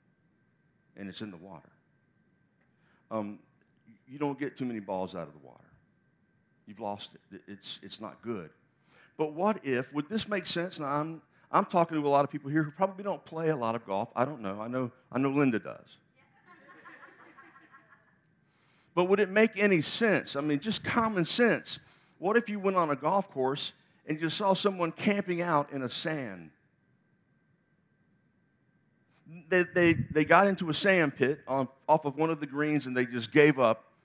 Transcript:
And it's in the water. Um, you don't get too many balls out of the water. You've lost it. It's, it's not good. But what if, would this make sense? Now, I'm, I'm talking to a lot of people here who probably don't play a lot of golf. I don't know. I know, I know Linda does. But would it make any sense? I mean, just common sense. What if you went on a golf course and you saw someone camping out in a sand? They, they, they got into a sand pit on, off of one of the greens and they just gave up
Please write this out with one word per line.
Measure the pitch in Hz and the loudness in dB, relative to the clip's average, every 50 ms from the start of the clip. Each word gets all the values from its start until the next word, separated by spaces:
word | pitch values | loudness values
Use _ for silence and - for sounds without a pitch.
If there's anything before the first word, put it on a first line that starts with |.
| _ _ _ _ _ _ _ _ _ _ _ _ _ _ _ _ _ _ _ | _ _ _ _ _ _ _ _ _ _ _ _ _ _ _ _ _ _ _
And | - 101 98 | -16 -14 -14
it's | 90 - | -12 -12
in | 110 107 | -12 -14
the | 92 | -14
water. | 82 85 98 92 73 - - _ _ _ _ _ _ _ _ _ _ _ _ _ _ _ _ _ _ _ _ _ _ _ _ _ _ _ _ | -16 -18 -18 -20 -20 -20 -20 _ _ _ _ _ _ _ _ _ _ _ _ _ _ _ _ _ _ _ _ _ _ _ _ _ _ _ _
Um, | 113 110 104 104 104 - - _ _ _ _ _ _ _ _ - 113 _ _ - | -6 -6 -6 -6 -10 -14 -20 _ _ _ _ _ _ _ _ -20 -20 _ _ -20
you | 131 143 | -8 -6
don't | 147 143 139 131 | -4 -4 -4 -4
get | 143 131 - | -6 -8 -6
too | - 135 | -6 -8
many | 123 117 110 | -6 -6 -8
balls | 98 98 98 92 95 92 98 | -8 -6 -6 -6 -6 -6 -6
out | 90 82 | -10 -12
of | 76 73 | -12 -14
the | 73 69 | -20 -20
water. | 65 58 - - _ _ _ _ _ _ _ _ _ _ _ _ _ _ _ _ _ _ _ _ | -20 -20 -20 -20 _ _ _ _ _ _ _ _ _ _ _ _ _ _ _ _ _ _ _ _
You've | - 104 98 | -20 -16 -10
lost | 113 101 101 104 - - - | -8 -8 -8 -8 -10 -14 -16
it. | - _ _ 101 95 - | -20 _ _ -20 -18 -16
It's, | - 101 95 - - - - - | -16 -18 -14 -12 -12 -12 -12 -12
it's | 95 - - | -14 -14 -12
not | 113 98 65 - - | -12 -14 -14 -12 -8
good. | 113 117 98 82 76 - _ _ _ _ _ _ _ _ - - _ _ | -8 -6 -6 -8 -12 -18 _ _ _ _ _ _ _ _ -20 -20 _ _
But | - 156 151 151 | -4 -4 -4 -2
what | 160 185 208 214 - - | 0 0 0 0 0 -2
if, | 139 127 120 131 - 143 | -2 -2 -2 -2 -4 -6
would | 147 147 - | -6 -6 -4
this | 214 220 - 208 | -4 -4 -4 -2
make | 208 196 170 | -4 -4 -2
sense? | - - 170 170 185 175 - | -4 -4 -4 -4 -6 -6 -8
Now, | 151 | -6
I'm, | 135 143 147 151 160 165 156 - _ _ _ _ _ | -2 -2 -2 -2 -4 -8 -12 -16 _ _ _ _ _
I'm | - 170 202 | 0 0 2
talking | - - 180 170 165 165 156 | 2 2 2 2 2 0 0
to | 147 | 2
a | 143 | 4
lot | 139 139 143 | 4 4 4
of | 139 | 2
people | - - - 139 | -2 -8 -8 -2
here | 147 160 156 | 0 0 0
who | 147 | 0
probably | - - 190 196 190 185 202 | 0 -2 -2 -2 -2 -6 -6
don't | 202 175 143 - | -6 -6 -8 -8
play | - 165 160 165 160 | -12 -8 -2 0 0
a | 156 | 0
lot | 135 117 113 113 | 2 0 0 0
of | 117 - | -2 -2
golf. | - 95 98 110 - - | -4 -2 -2 -2 -4 0
I | - 120 | 0 0
don't | 135 156 127 107 | 0 0 -6 -6
know. | 95 98 104 | -6 -6 -6
I | 107 117 | -6 -6
know, | 123 127 131 117 - _ _ _ | -4 -4 -4 -4 -6 _ _ _
I | - 123 | -2 0
know | 135 139 | 0 2
Linda | 135 143 147 131 117 101 | 2 4 4 4 2 0
does. | - 65 55 - - - - - _ _ _ _ _ _ _ _ _ _ - - - - - - - - - - - - - - - - - - - - - - - _ - - _ _ - _ _ _ _ _ _ _ _ _ _ _ _ _ _ _ _ _ _ _ _ | -2 -6 -12 -14 -16 -20 -20 -20 _ _ _ _ _ _ _ _ _ _ -20 -20 -20 -20 -20 -20 -20 -20 -20 -20 -20 -20 -20 -20 -20 -20 -20 -20 -20 -20 -20 -20 -20 _ -20 -20 _ _ -20 _ _ _ _ _ _ _ _ _ _ _ _ _ _ _ _ _ _ _ _
But | 170 180 | 0 4
would | 185 196 202 | 4 4 4
it | 208 185 | 2 2
make | 190 214 220 226 - 185 | 4 4 4 4 4 2
any | 208 208 190 170 190 | 2 4 4 4 2
sense? | - - - 233 220 185 135 - - - | 2 0 2 2 2 2 2 0 -2 -6
I | 139 | -4
mean, | 147 151 147 143 | -2 -2 -2 -2
just | - 220 214 - - | -2 -2 -4 -4 -2
common | - - 240 226 220 214 185 165 | -2 0 0 0 0 0 0 0
sense. | - - - 240 226 175 123 - - - - - - - _ _ _ _ _ | 0 2 2 4 4 4 2 -2 -6 -10 -10 -12 -18 -20 _ _ _ _ _
What | 156 185 220 | -2 2 2
if | 233 233 - | 2 2 0
you | 208 208 | -6 -2
went | 185 196 190 185 | -2 0 2 2
on | 170 151 | 2 2
a | 143 | 0
golf | 127 143 156 185 202 190 - | -2 0 0 0 0 0 -2
course | - 135 127 131 143 147 - - - _ _ _ _ _ _ | -4 -2 0 0 0 -2 -4 -8 -8 _ _ _ _ _ _
and | - 160 151 | -8 -6 -4
you | 165 160 | -2 -2
saw | 156 - 208 196 190 | -2 0 2 2 2
someone | 180 - 202 190 180 170 165 | 2 2 0 0 0 -2 -4
camping | - - - 226 202 202 196 180 175 170 175 | -4 -2 0 0 0 0 -2 -4 -4 -4 -2
out | 175 160 147 143 - | 0 0 0 0 -2
in | 139 139 131 | -6 -6 -6
a | 120 | -6
sand? | - - - 165 156 151 131 110 95 90 82 76 - _ _ _ _ _ _ _ _ _ _ _ _ _ _ _ _ _ _ _ _ _ _ _ _ _ _ _ _ _ _ _ _ _ _ _ _ _ _ _ _ _ _ _ _ _ _ _ _ _ _ _ _ _ _ - 160 175 156 160 | -6 -6 -4 -4 -4 -4 -6 -8 -10 -12 -16 -18 -20 _ _ _ _ _ _ _ _ _ _ _ _ _ _ _ _ _ _ _ _ _ _ _ _ _ _ _ _ _ _ _ _ _ _ _ _ _ _ _ _ _ _ _ _ _ _ _ _ _ _ _ _ _ _ -20 -20 -20 -6 0
They, | 185 180 175 | 2 2 2
they, | 175 - 180 175 170 165 | 2 2 4 6 6 6
they | 131 123 - - 151 156 | 4 0 0 0 0 4
got | 147 165 175 196 | 6 6 6 6
into | 202 190 180 185 160 | 6 2 0 -2 -2
a | 147 | 0
sand | - - 202 190 180 160 143 - | 2 4 4 4 4 4 2 2
pit | - 135 127 151 143 - | 0 0 0 0 -2 -4
on, | - 131 135 131 123 - _ _ | -4 -2 -2 -2 -2 -6 _ _
off | - 151 156 - | 2 2 2 2
of | 143 131 | -2 -2
one | 143 156 160 | -2 -2 -2
of | 160 147 | 0 -2
the | 147 | -4
greens | 139 131 143 151 151 151 147 127 | -8 -4 -4 -2 0 0 0 -2
and | 127 127 | -2 -2
they | 127 127 | -2 -2
just | 120 120 120 113 110 - | 0 -2 -4 -6 2 6
gave | 151 147 151 147 139 | 6 8 8 6 6
up | 127 113 113 - - _ _ _ _ | 4 4 4 2 -2 _ _ _ _